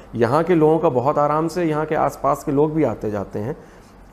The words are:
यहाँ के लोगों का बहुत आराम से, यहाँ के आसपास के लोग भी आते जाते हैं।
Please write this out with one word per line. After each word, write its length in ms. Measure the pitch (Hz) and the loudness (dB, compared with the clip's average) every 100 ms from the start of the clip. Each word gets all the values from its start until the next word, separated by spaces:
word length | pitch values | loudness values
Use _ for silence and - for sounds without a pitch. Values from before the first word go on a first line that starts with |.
| - | -10
यहाँ 280 | 117 113 147 | -2 2 2
के 120 | 170 | 2
लोगों 240 | 175 151 160 | 4 4 4
का 100 | 160 | 2
बहुत 300 | 127 127 147 | 0 0 2
आराम 300 | 147 151 165 | 2 0 -2
से, 160 | 175 | -2
यहाँ 220 | 165 151 156 | -2 -2 -2
के 80 | |
आसपास 500 | 151 143 - 135 143 | -2 -2 -2 -2 -2
के 80 | - | -2
लोग 220 | 139 151 | 0 0
भी 100 | 160 | 0
आते 260 | 131 104 110 | -2 -2 -6
जाते 280 | 104 95 107 | -6 -6 -8
हैं। 180 | 107 165 - - - - - | -8 -10 -16 -20 -20 -20 -6